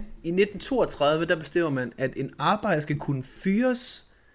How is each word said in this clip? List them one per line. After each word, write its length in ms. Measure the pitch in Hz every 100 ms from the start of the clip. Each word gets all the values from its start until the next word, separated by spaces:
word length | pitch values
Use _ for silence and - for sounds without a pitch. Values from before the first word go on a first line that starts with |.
| - -
i 80 | 160
nitten 280 | 180 202 202
toogtredive, 640 | - 254 175 - 143 160 165
der 100 | 170
bestemmer 340 | 151 175 165
man, 240 | 135 123 -
at 160 | 131 131
en 180 | 135 -
arbejder 420 | 151 208 214 156
skal 160 | 147 143
kunne 260 | - 139
fyres, 800 | 127 - 190 196 254 247 - - - _ _